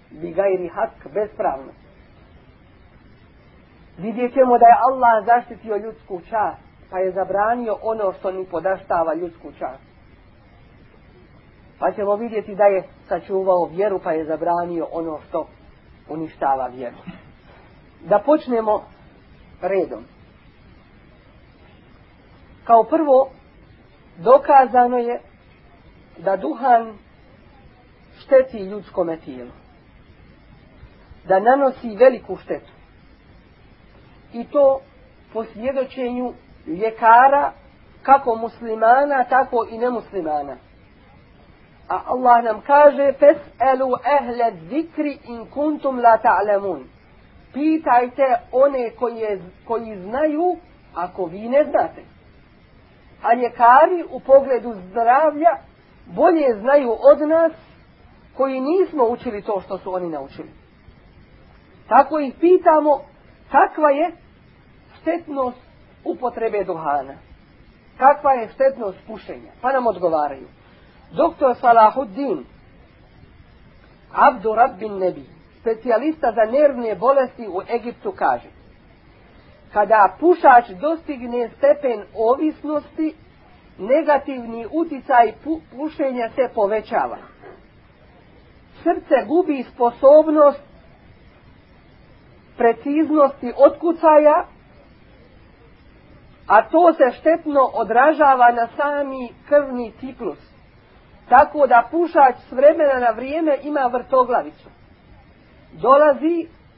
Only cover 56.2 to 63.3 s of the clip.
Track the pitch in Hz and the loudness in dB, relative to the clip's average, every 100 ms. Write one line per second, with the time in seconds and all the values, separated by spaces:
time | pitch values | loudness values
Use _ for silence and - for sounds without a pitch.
56.2 | 320 330 277 214 233 285 247 220 269 294 | 0 2 0 -2 0 0 0 2 4 4
57.2 | 302 320 330 - - _ _ _ _ _ | 2 0 0 -4 -16 _ _ _ _ _
58.2 | _ - 269 262 262 370 359 302 233 240 | _ -4 -4 -2 -2 0 -2 0 -2 -2
59.2 | 254 208 190 202 - 190 196 185 175 151 | -8 -10 -6 -8 -8 -12 -8 -8 -8 -10
60.2 | 135 - - - _ _ - - _ - | -12 -16 -20 -20 _ _ -20 -20 _ -20
61.2 | - _ - - _ _ - 233 269 311 | -20 _ -20 -20 _ _ 0 2 2 -2
62.2 | 277 - 339 370 349 311 302 277 - _ | -6 0 2 4 4 2 2 -2 -4 _
63.2 | _ | _